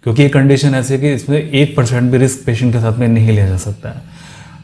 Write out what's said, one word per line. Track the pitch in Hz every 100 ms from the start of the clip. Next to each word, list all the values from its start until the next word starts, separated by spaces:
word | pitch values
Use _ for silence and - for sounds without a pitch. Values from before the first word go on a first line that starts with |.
क्योंकि | - 117
ये | 139
कंडीशन | 139 135 139 143
ऐसी | 131 123
है | 135
कि | 143
इसमें | 135 - 147
एक | 156 139 147 -
परसेंट | 120 127 123
भी | 127
रिस्क | 131 - -
पेशेंट | 117 127
के | 117
साथ | 113 113
में | 120
नहीं | 113 110
लिया | 107 95
जा | 92
सकता | 104 101 107
है। | 123 - - - - - -